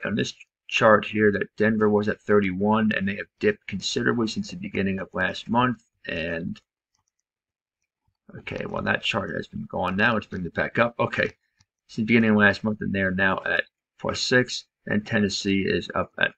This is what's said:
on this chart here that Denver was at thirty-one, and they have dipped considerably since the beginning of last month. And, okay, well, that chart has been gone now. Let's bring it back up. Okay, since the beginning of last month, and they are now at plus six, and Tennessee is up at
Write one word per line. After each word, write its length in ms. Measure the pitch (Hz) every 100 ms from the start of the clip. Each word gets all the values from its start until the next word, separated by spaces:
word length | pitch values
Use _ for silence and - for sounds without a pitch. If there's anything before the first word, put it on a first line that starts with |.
on 120 | - 113
this 180 | 123 - - _ -
chart 380 | - 117 104 -
here 260 | 107 107
that 160 | 101 - -
Denver 320 | 107 110 107
was 200 | 104 104
at 120 | -
thirty-one, 720 | - 104 98 92 104 110 110
and 140 | - 98
they 80 | 98
have 120 | 85 _
dipped 260 | 107 104 -
considerably 580 | 95 - 123 123 117 110
since 220 | 101 -
the 60 | 90
beginning 420 | 98 101 98 95
of 100 | 90
last 340 | 92 92 90 -
month. 340 | 117 127 110 _ _ -
And, 540 | 82 85 82 196 - _ _ _ _ _ _ _ _ _ _ _ _ _ _ _ _ - -
okay, 300 | - - -
well, 140 | -
that 200 | 101 107
chart 320 | - 107 95
has 120 | - -
been 180 | 82 87
gone 260 | - 92 95
now. 160 | 117
Let's 140 | 110 -
bring 180 | 92
it 80 | 85
back 260 | - 76 -
up. 160 | 120 -
Okay, 340 | 117 - - - _ _ _ _ _
since 100 | -
the 80 |
beginning 260 | 110 117 113
of 60 | 104
last 280 | 104 98
month, 180 | 110 107
and 100 | 95
they 80 | 98
are 100 | 95
now 300 | 92 95 92 87
at 180 | 87 - _ _ _
plus 220 | - 101
six, 460 | - 123 127 - - _ -
and 200 | 104 -
Tennessee 560 | 113 101 - 101 98
is 260 | 90 87 -
up 180 | 92 90 -
at 160 | -